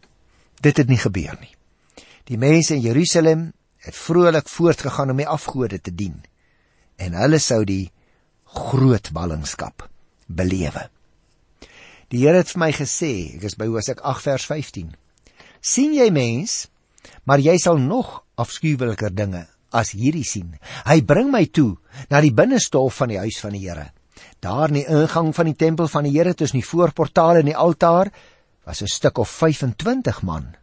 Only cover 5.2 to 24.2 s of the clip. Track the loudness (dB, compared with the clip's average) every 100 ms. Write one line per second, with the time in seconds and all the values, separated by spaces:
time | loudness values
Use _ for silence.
5.2 | -2 -4 -6 -6 -6 -6 -10 -8 -8 -8
6.2 | -20 _ _ _ _ _ _ -12 -8 0
7.2 | 2 2 2 0 0 -4 -6 _ _ _
8.2 | _ _ _ -12 -4 2 2 2 -2 -8
9.2 | -6 -6 -10 -10 -12 -14 -20 -20 _ _
10.2 | -12 -4 -2 -2 -4 -6 -14 _ _ _
11.2 | _ _ _ _ -20 -20 -20 -20 -8 2
12.2 | 4 4 2 -2 -2 -2 -6 -4 -4 -6
13.2 | -8 -10 -10 -6 -4 -4 -6 -6 -6 -4
14.2 | -4 -4 -4 -8 -8 -12 -14 -18 _ _
15.2 | _ _ -20 _ -4 0 2 4 4 4
16.2 | 0 -2 -4 -8 -10 _ _ _ -20 -10
17.2 | 0 4 4 4 4 2 2 -2 -6 -12
18.2 | _ -8 -8 -4 -2 0 -2 -2 -4 -4
19.2 | -4 -6 -12 _ _ -2 -2 -2 -2 -2
20.2 | -6 -8 -10 -16 -16 -8 2 4 6 2
21.2 | 4 2 2 2 0 0 _ -18 0 4
22.2 | 4 4 4 2 0 0 0 0 -4 -2
23.2 | -6 -8 -10 -10 -10 -12 -14 _ _ -20